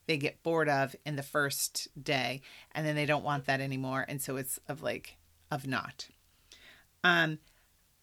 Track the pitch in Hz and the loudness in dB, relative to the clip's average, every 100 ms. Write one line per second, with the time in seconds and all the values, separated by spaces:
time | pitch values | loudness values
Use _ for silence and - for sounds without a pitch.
0 | - 160 143 - - 165 151 139 135 - | -2 0 0 -2 0 4 4 4 2 -2
1 | - 147 139 151 143 135 - - - - | -6 -6 -2 0 0 0 -2 -4 -8 -8
2 | 135 139 123 131 - - - - 156 151 | 0 2 2 -2 -10 -20 -10 -4 0 2
3 | 147 151 - 143 139 135 135 131 131 131 | 2 2 2 -2 0 0 0 -4 -2 -2
4 | - 139 - 135 135 - - 147 160 117 | -4 -6 -6 -6 -6 -8 -8 -6 -4 -4
5 | - - _ _ _ 151 135 127 - - | -8 -20 _ _ _ -4 -2 -4 -4 -10
6 | - _ _ _ _ - - - _ _ | -16 _ _ _ _ -20 -20 -20 _ _
7 | 180 175 160 156 - _ _ _ _ _ | 4 6 4 0 -10 _ _ _ _ _